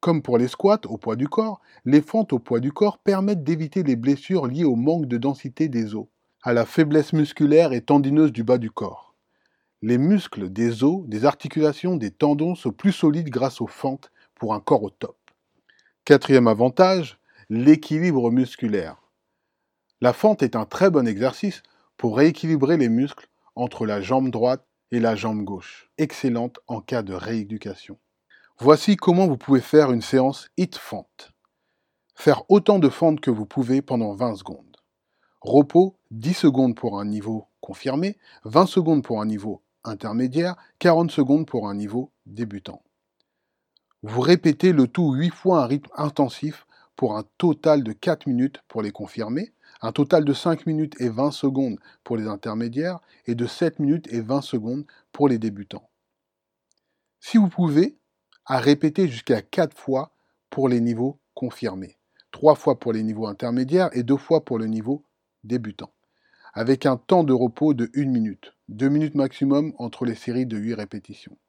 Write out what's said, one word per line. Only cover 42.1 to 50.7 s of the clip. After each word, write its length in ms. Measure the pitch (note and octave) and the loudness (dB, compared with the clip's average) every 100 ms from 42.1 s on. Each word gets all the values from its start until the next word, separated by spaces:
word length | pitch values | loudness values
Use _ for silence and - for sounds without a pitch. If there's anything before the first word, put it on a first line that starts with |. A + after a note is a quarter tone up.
| _ - | _ -20
débutant. 580 | G#2 A#2 G2+ - - _ _ _ _ _ _ _ _ _ _ _ _ | -10 -10 -10 -16 -20 _ _ _ _ _ _ _ _ _ _ _ _
Vous 180 | G#2+ A2+ | -8 -4
répétez 520 | B2+ F3 E3+ D3 F#3 | 2 4 4 2 2
le 140 | E3 B2 | 4 2
tout 260 | - E3 | 2 0
huit 200 | C3 E3+ | 0 -2
fois 280 | - F#3+ E3+ | -2 0 2
à 20 | |
un 40 | B2 | 0
rythme 220 | C#3+ - - | -4 -8 -8
intensif 720 | D3 C#3+ C#3 - D3+ - _ _ _ - | -8 -2 -4 -2 -10 -10 _ _ _ -4
pour 200 | B2+ G#2+ | -4 -4
un 60 | G#2+ _ | -10 _
total 440 | F3+ D3+ D#3 D3 | -2 0 2 2
de 120 | A#2 | 0
quatre 340 | G#2+ - D#3 - | -6 -4 -4 -2
minutes 340 | B2 C3 - _ | -2 -2 -4 _
pour 140 | A#2 | -8
les 100 | G#2 | -8
confirmés, 640 | - G2 - A2 B2+ G#3+ _ _ _ | -8 -14 -10 -8 -8 -10 _ _ _
un 100 | A2+ | -10
total 320 | A2+ C#3+ E3+ | -4 2 2
de 80 | D3 | 2
cinq 340 | C3+ - D#3+ | -2 -2 -2
minutes 300 | - | -2